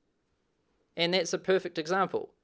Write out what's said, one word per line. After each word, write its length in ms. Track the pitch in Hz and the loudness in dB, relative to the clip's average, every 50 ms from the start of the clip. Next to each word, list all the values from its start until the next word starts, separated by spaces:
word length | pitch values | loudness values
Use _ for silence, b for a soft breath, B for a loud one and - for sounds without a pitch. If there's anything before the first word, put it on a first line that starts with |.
| _ _ _ _ _ _ _ _ _ _ _ _ _ _ _ _ _ _ _ | _ _ _ _ _ _ _ _ _ _ _ _ _ _ _ _ _ _ _
And 180 | 165 170 170 180 | -2 0 2 2
that's 200 | 190 165 - 190 | 0 0 0 -2
a 40 | |
perfect 400 | 170 - 185 190 180 - 170 - | -2 2 2 2 2 2 -2 -6
example. 560 | 170 151 160 185 196 185 - - 107 - - _ _ | -6 -4 0 0 0 0 0 -2 -4 -6 -8 _ _